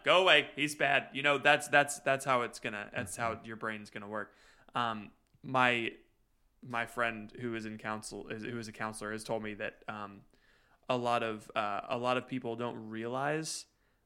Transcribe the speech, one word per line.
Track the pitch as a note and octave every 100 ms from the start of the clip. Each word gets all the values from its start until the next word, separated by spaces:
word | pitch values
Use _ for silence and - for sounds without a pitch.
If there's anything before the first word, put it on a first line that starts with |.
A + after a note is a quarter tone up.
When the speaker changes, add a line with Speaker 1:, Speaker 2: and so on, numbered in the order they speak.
Speaker 1:
go | C#3 F3
away, | F#3 D3+ C#3 -
he's | D3 D3
bad." | C#3+ C#3 -
You | B2+
know, | C#3+ C#3
that's, | C#3+ D3 -
that's, | D3 C#3+ -
that's | C#3 C3+ C3+
how | B2+
it's | A2+ -
gonna, | B2 G#2 G#2
that's | - G#2
Speaker 2:
Mm-hmm. | - A#2 G#2+
Speaker 1:
how | A2+
your | A2
brain's | A2+ G#2+ G#2
gonna | A2 G#2
work. | G#2+ G2+ _ - - -
Um, | B2 A#2 A2 G2+ - _ _
my, | C3+ C3 B2 A#2+ A2+ - _ _ _ _ _ _ A#2
my | A#2 A2+
friend | - A#2 A2 G#2+ -
who | A#2+
is | A2+ G#2+
in | A2
counsel, | A2+ G#2+ - G#2+ -
is, | A2
who | A2+ A#2
is | A2
a |
counselor, | G#2+ A2 G#2+ G#2+
has | A2
told | A2 A2+
me | G#2+
that, | G#2 G#2+ - -
um, | G#2+ G2+ G2 - _ _ _ _ _ -
a | B2+
lot | A#2+ A#2+
of, | A2+ A2 - A#2
uh, | G#2 G2+ -
a | B2
lot | B2 B2+
of | B2
people | C3 A#2+ A2+
don't | A#2+ A#2 A2
realize | A2 A#2 B2+ C#3+ D#3 D#3 - - _ _ _